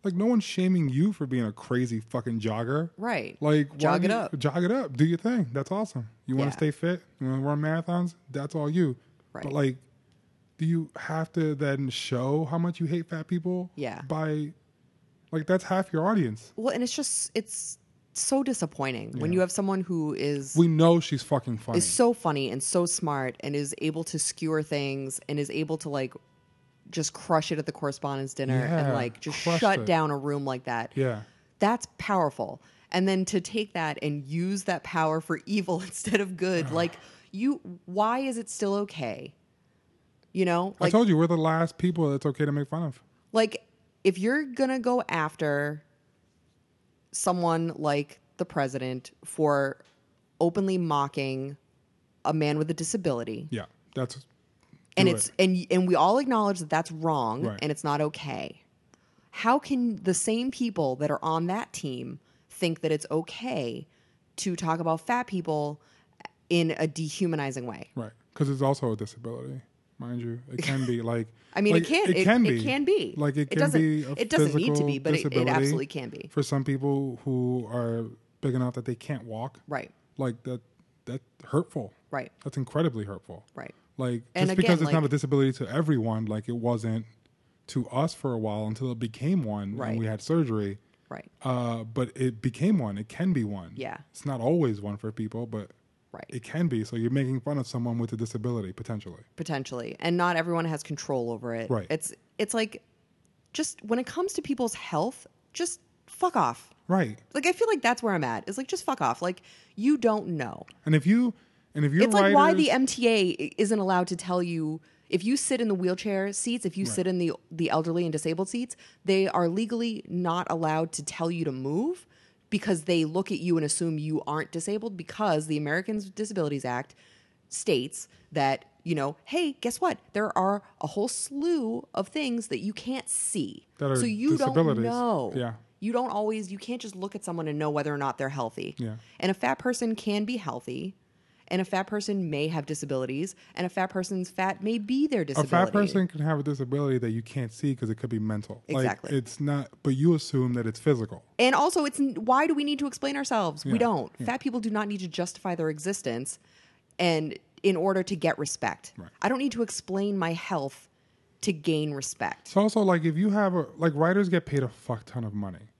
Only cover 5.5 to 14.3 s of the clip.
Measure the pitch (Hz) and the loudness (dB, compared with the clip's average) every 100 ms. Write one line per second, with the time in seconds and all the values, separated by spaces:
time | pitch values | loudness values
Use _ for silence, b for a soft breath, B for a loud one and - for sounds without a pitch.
5.5 | 135 139 190 214 131 110 - - 131 139 | -2 -2 -2 -2 -6 -8 -12 -2 0 0
6.5 | 135 156 147 170 180 - _ 131 131 139 | 2 0 0 -2 -2 -6 _ -4 -2 0
7.5 | 147 151 160 160 175 175 - - 135 147 | 0 0 -2 0 0 0 -4 -10 -8 -4
8.5 | 160 147 165 156 120 b b _ - 139 | -2 0 2 2 0 b b _ -10 -4
9.5 | 143 139 127 _ _ _ _ _ _ _ | 2 2 0 _ _ _ _ _ _ _
10.5 | - 160 165 156 - - 160 160 170 156 | -4 0 0 -2 -8 -4 -4 -2 0 0
11.5 | 143 143 135 135 - - 127 131 151 151 | 2 0 2 -2 -4 -2 0 2 0 0
12.5 | 165 175 170 165 170 165 165 156 175 170 | 0 0 0 -2 -2 -4 -8 -4 -2 -2
13.5 | 180 180 - 131 - 135 156 156 | -4 -6 -6 -6 -6 -4 -2 0